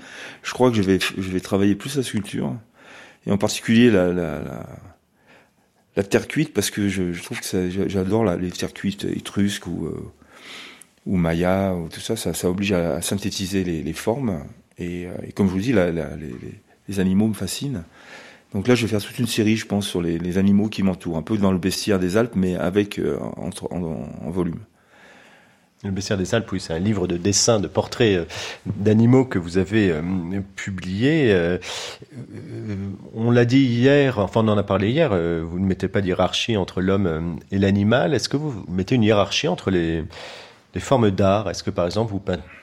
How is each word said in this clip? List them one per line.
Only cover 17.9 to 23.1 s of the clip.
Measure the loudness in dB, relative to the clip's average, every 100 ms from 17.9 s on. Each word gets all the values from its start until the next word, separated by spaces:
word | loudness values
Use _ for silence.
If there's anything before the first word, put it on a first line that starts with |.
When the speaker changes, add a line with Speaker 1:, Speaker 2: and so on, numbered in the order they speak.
| -18 -20 -20 -20 -20 _
Speaker 1:
Donc | -6 2
là, | 4
je | 4
vais |
faire | -2
toute | -4 -4
une | -4
série, | 2 2 2
je | 0
pense, | -2 0
sur | -2
les, | -2 -2
les | -2 2
animaux | 4 4 2
qui | 0
m'entourent, | 0 0 -4 -4
un |
peu | -2 2
dans | 2
le | 2
bestiaire | 0 -2 0 2
des | 2 2
Alpes, | 0 0
mais | 0
avec, | 0 0 2 0 0
euh, | -2